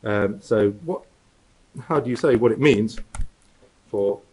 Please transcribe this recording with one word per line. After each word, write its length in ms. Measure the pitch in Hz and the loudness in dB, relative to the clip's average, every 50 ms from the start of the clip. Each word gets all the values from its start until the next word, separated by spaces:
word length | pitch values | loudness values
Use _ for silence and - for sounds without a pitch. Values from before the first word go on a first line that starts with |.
| - | -4
Um, 380 | 110 104 104 101 98 104 - | -2 -2 0 0 0 -2 -6
so 300 | - - 117 110 104 101 101 104 175 | -4 -2 0 2 2 2 0 -2 -6
what, 180 | 165 180 - - _ _ _ _ _ _ _ _ _ _ _ _ _ _ - 123 - | -8 -8 -8 -8 _ _ _ _ _ _ _ _ _ _ _ _ _ _ -18 -6 -2
how 120 | 165 147 | -2 -2
do 100 | 131 120 | 0 -2
you 60 | 123 | -4
say 200 | 117 - 156 127 | 0 2 2 4
what 160 | 113 117 120 | 4 2 0
it 80 | 110 110 | -2 2
means 400 | 131 151 131 101 110 110 - - - _ _ - - - _ _ _ _ _ _ _ _ _ _ _ _ | 4 4 4 4 2 -2 -4 -8 -12 _ _ -6 -6 -6 _ _ _ _ _ _ _ _ _ _ _ _
for 300 | - 104 101 101 101 101 - _ | -4 -2 0 0 -2 -4 -8 _